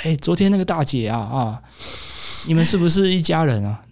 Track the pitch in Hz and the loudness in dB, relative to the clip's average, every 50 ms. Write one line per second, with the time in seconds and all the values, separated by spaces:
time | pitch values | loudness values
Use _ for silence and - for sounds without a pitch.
0 | - 160 160 143 - - 175 - 202 196 202 196 185 175 175 165 143 - - 127 | -2 -2 -2 0 0 0 0 2 2 2 2 2 0 0 -2 -2 -2 0 0 -2
1 | 113 107 113 117 104 107 127 135 123 110 110 123 - - - - - - - - | -2 -2 -2 -4 -4 -4 -2 -2 -2 -2 -4 -8 -12 -18 -18 -14 -12 -10 -10 -10
2 | - - - - - - - - - 160 160 165 165 156 - 185 170 170 160 190 | -10 -10 -8 -8 -6 -6 -6 -6 -2 0 2 4 4 4 4 4 4 4 4 4
3 | 196 185 185 185 160 - - 160 160 147 117 104 101 101 107 107 - - | 4 4 2 2 2 2 2 2 2 2 0 0 -2 -2 -4 -8 -10 -16